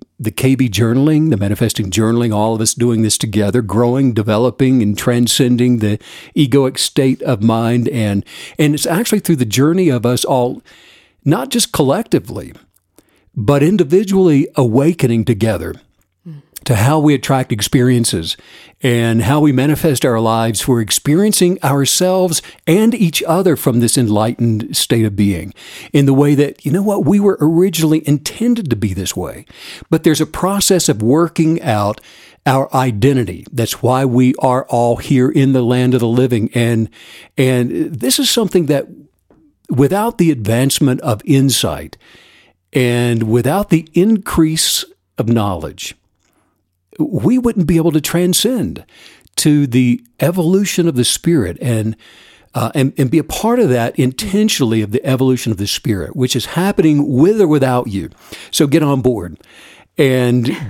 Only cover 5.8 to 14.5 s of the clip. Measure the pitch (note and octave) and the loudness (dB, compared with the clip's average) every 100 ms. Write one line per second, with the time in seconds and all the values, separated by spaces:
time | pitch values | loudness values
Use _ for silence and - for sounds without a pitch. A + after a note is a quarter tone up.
5.8 | G#2 G#2 - - - - C3+ C#3 C3 C#3 | 0 -4 -8 -20 -6 -2 2 2 2 -2
6.8 | - - C3+ B2+ - A2 A2+ A2+ A#2 A#2+ | -4 0 0 0 -2 0 0 0 0 0
7.8 | A2+ A#2+ G#2+ G2+ - - - - D3 D3 | -2 -2 -2 -2 -4 -12 -10 -2 0 0
8.8 | - E3+ A#3+ G#3 - D3+ A2 B2 D3 F#3 | -2 -2 -2 -2 0 0 0 0 2 2
9.8 | F3 B2 A#2+ B2 - C3 B2 - - - | 2 0 0 -2 0 0 -2 -4 -16 -20
10.8 | - _ _ _ C#3 G3 C4+ A#3+ - - | -20 _ _ _ -2 -2 -2 -4 -2 0
11.8 | C3+ F3+ A#3 D3 - - - - _ _ | 0 0 0 -2 -2 -12 -14 -18 _ _
12.8 | _ _ _ _ _ - G#2 C#3+ D#3 G#3+ | _ _ _ _ _ -6 0 2 4 2
13.8 | C#3 F3+ G3 F#3+ F3+ C#3+ E3 | 2 2 2 2 4 2 2